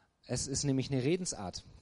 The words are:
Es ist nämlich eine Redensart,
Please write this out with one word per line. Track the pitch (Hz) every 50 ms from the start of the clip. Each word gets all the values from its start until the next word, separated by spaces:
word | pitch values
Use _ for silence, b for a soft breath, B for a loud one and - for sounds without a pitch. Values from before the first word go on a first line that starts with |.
| b b b _ -
Es | - 123 123 -
ist | 127 135 131 -
nämlich | 143 135 135 127 -
eine | 139 131
Redensart, | 120 143 170 185 185 160 - - 107 - - - - - - -